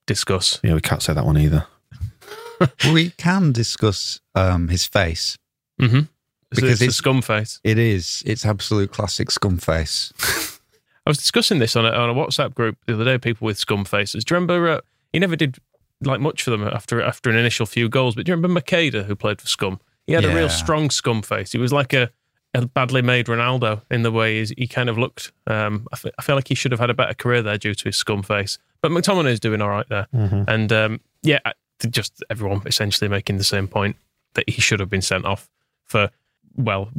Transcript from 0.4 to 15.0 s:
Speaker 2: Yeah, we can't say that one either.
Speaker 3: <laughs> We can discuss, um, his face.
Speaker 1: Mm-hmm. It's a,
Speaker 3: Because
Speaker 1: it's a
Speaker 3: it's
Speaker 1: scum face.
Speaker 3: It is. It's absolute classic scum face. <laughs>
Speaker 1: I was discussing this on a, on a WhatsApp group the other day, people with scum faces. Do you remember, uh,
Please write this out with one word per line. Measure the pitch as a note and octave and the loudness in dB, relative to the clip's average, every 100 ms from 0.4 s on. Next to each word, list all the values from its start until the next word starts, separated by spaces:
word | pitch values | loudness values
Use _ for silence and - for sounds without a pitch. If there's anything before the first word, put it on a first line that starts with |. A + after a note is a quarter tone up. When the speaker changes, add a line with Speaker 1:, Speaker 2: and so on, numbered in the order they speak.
| - - | 0 0
Speaker 2:
Yeah, | - | 2
we | D#2+ | 2
can't | - D#2+ | 2 0
say | - | 0
that | D2 | 0
one | D2+ D2+ | 2 4
either. | D2+ D#2 - | 4 2 0
Speaker 3:
<laughs> | _ _ - - - - - - - C3 - C#3 | _ _ -12 -12 -12 -20 -18 -12 0 0 2 2
We | D#3+ E3+ | 4 2
can | - F3 F#3+ D#3+ | -2 0 2 2
discuss, | A#2 A2+ - G#2+ G2 - - _ | 2 -2 2 0 0 -6 -10 _
um, | F#2+ F#2 F2 E2+ | 0 2 2 2
his | F2+ - | 0 0
face. | G#2 E2+ D#2+ - - _ _ _ - | 0 0 -2 -6 -8 _ _ _ 0
Speaker 1:
Mm-hmm. | B2+ B2+ D3+ _ _ _ - | 2 2 0 _ _ _ -6
It's | B2+ | 0
a, | |
Speaker 3:
Because | B2+ | 2
Speaker 1:
it's | A2 | 4
a | B2+ | 4
Speaker 3:
it's | - | 2
Speaker 1:
scum | C#3 C3 | 2 2
face. | - G#2+ G#2+ - | 2 -2 -2 -4
Speaker 3:
It | G#2+ A2 | 0 4
is. | A#2 F#2+ - - | 4 2 -2 -6
It's | - A2 G#2 | -4 -2 0
absolute | G2+ - G#2+ G2 | -2 0 0 0
classic | - G2+ - G2 | -2 -4 -2 -2
scum | - G2+ F2+ | 0 0 0
face. | - D#2+ D#2 - - - | 0 0 0 -4 -6 -4
<laughs> | - - - - _ _ _ _ - | -2 -2 -6 -12 _ _ _ _ -2
Speaker 1:
I | |
was | D3+ | 0
discussing | - A#3 - F3 | 2 2 2 4
this | A2+ A#2+ | 4 4
on | |
a, | A2+ | 2
on | A#2+ A#2+ | 2 0
a | |
WhatsApp | A#2+ - - C3 | 0 -2 -2 -2
group | - A2+ A2+ - | 0 -2 -2 -4
the | |
other | A2 | 0
day, | A#2+ B2+ | 2 0
people | B2 A2+ A2+ | 0 -2 -2
with | G2+ | -2
scum | - G#2 | -2 -2
faces. | G2 G#2 G2+ G#2 | 0 -2 -2 -4
Do | - | -2
you | F3 | 0
remember, | F3 F3 E3+ | 2 2 2
uh, | D#3 - _ | -2 -6 _